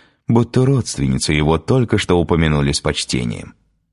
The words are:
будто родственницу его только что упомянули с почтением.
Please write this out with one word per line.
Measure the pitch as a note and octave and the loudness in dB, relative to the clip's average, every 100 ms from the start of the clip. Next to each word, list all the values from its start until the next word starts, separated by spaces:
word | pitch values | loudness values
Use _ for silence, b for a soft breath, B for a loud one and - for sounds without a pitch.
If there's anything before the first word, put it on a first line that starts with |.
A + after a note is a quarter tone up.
| b b - | b b 0
будто | A#2 A#2 A#2+ | 0 2 2
родственницу | B2+ C#3 - - C2+ C2 - | 2 2 -2 -2 -2 0 0
его | D2+ D2+ D#2+ | 0 2 0
только | - C3 A#2+ G#2+ | 2 0 2 0
что | - F2+ | 2 0
упомянули | D#2+ E2 D#2+ D2+ C#2+ | 2 2 2 2 0
с | C#2+ | -2
почтением. | D2+ D2 - B1+ A#1+ G1+ G1+ - _ _ _ | -4 -4 -4 -4 -4 -8 -12 -20 _ _ _